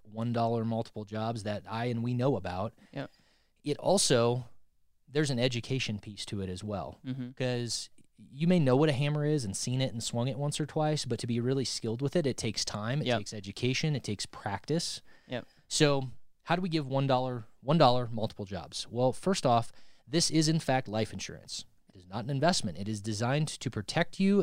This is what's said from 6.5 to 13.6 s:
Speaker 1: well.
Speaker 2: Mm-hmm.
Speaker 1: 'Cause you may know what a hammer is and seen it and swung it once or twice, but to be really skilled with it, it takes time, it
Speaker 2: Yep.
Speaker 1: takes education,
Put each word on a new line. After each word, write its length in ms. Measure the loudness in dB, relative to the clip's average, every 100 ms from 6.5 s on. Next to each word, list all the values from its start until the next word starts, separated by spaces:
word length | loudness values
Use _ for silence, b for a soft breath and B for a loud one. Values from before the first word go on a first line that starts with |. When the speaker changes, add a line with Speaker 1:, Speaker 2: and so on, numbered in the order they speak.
| -6
Speaker 1:
well. 340 | -6 -6 -6 -10 -10
Speaker 2:
Mm-hmm. 240 | -8 -8
Speaker 1:
'Cause 580 | -4 -2 -2 -2 -6 -8 -16 -20 -20 -14
you 160 | -2 4
may 100 | 4
know 160 | 6
what 140 | 6 6
a 40 |
hammer 320 | 4 0 0
is 200 | 0 0
and 120 | 0 -4
seen 240 | -2 -2
it 120 | -2
and 100 | -4
swung 240 | -4 -2 -2
it 100 | -2
once 220 | -4 -4
or 80 | -4
twice, 380 | -2 0 0
but 160 | -2 -4
to 60 | -2
be 100 | 0
really 260 | 0 0
skilled 380 | -2 -4 -4 -2
with 140 | 0 0
it, 100 | 0
it 100 | 0
takes 280 | -2 -2
time, 360 | -4 -4 -2 -2
it 60 | 2
Speaker 2:
Yep. 120 | 0
Speaker 1:
takes 140 | -2
education, 640 | -10 -10 -2